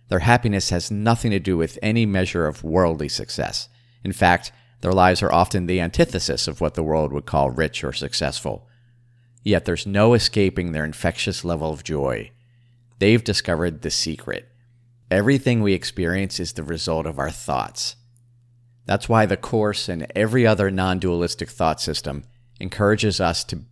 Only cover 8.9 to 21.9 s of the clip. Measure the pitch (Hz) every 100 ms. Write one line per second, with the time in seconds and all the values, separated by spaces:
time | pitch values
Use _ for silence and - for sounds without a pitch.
8.9 | _ _ _ _ _ 104 92 - 85 101
9.9 | 101 113 120 - 107 95 92 87 78 78
10.9 | 76 87 - - 92 87 82 80 78 -
11.9 | 76 67 57 55 _ _ _ _ _ _
12.9 | - 98 117 117 98 - 82 87 78 80
13.9 | - 85 76 - 50 - _ _ _ _
14.9 | _ - 92 104 139 131 117 104 92 -
15.9 | - 85 95 98 - 85 - 76 82 87
16.9 | 80 80 69 71 - - 65 50 - -
17.9 | - _ _ _ _ _ _ _ _ -
18.9 | 101 - 113 104 95 - 113 104 101 -
19.9 | 85 73 - 110 127 113 104 98 95 92
20.9 | 92 90 87 87 - 85 - 82 78 -